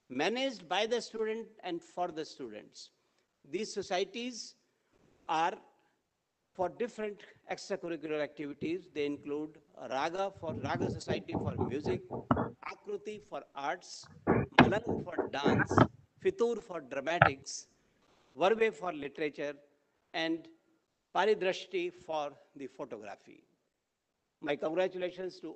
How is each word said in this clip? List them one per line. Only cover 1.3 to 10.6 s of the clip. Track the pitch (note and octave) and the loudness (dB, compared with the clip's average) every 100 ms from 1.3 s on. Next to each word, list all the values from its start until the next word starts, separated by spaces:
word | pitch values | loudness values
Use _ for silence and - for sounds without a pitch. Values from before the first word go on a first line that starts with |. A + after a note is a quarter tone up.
| A3 A3 - F3+ | -2 -6 -10 -6
and | E3+ | -6
for | - - F3 | -6 -2 -2
the | D#3 | -2
students. | D3+ - B2 G#2 - - - _ _ _ _ _ C#3 | -8 -8 -10 -10 -14 -18 -20 _ _ _ _ _ -8
These | E3+ G#3+ | -4 -4
societies | G#3 F3 F#3 G3 A#3 B3 A3+ - - _ _ _ _ _ _ - | -6 -2 0 0 -4 -6 -8 -14 -16 _ _ _ _ _ _ 0
are | D#3+ E3+ G#3 - _ _ _ _ _ _ _ _ | 2 2 0 -14 _ _ _ _ _ _ _ _
for | - F3 | 0 0
different | - A#3 - G#3+ G3 - - - | 0 -4 -2 -6 -6 -16 -20 -8
extracurricular | F#3 - G3 F3 E3 D3+ D3+ | -8 -4 -4 -2 -4 -2 0
activities. | C#3+ - C#3+ C#3+ D#3 F3+ - | 0 -2 -8 -4 -2 -2 -4
They | D3+ C#3+ | -2 0
include | C#3 C#3 D3 D#3 - _ - B2 | 0 -2 -2 -4 -10 _ -14 -2
Raga | C3 D#3+ F3+ G3 F#3+ | 0 2 0 -2 -2
for, | E3 | -4
Raga | - | -2